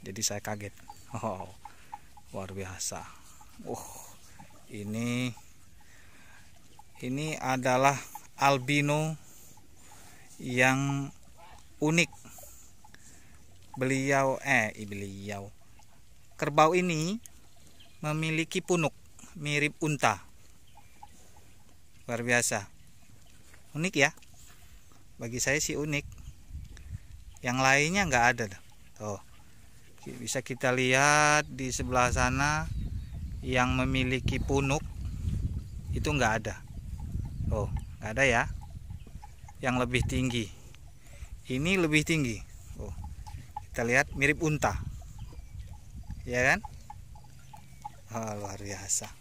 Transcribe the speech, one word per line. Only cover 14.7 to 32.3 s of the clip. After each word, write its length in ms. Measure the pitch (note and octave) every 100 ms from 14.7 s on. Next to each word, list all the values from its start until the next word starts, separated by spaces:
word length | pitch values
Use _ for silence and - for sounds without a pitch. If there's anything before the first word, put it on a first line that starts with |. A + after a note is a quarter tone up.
| -
i-, 80 |
beliau. 640 | G#2 G2+ G2+ G2 G2+ G2+ G2+ - - - - - - - - -
Kerbau 400 | D3+ D3 D#3 F3+
ini 480 | F3+ D#3 E3 A3 - - - - - - - -
memiliki 560 | D3+ D#3 D#3+ D#3 D#3+ F#3+
punuk 320 | - F3+ D3 - - - - -
mirip 320 | D3 D3 D3 -
unta. 400 | D#3+ D3 A#2+ G2 - - - - - - - - - - - - - - - - - - -
Luar 160 | A#2 A#2+
biasa. 400 | A#2+ - A2+ G2 - - - - - - - - - -
Unik 240 | D3 F3 D3+
ya. 160 | C#3 - - - - - - - - - - -
Bagi 240 | A#2 A#2+
saya 240 | C3+ C#3+
sih 160 | D#3 C3+
unik. 400 | D3+ D3 - - - - - - - - - - - - - -
Yang 200 | B2+ B2+
lainnya 400 | C3 C#3 D3+ F#3+ F#3
nggak 160 | B2+ A#2+
ada. 120 | A#2+ G#2+ F#2 - - - -
Tuh. 240 | G#2+ G2 - - - - - - - - - B2+
Bisa 240 | A2+ C3+
kita 320 | - B2 C3
lihat 720 | B2+ B2+ C3 D3 D3 D3+ D3+ D3+
di 240 | C3 C3
sebelah 400 | A#2+ B2+ B2+ B2
sana 560 | B2 B2+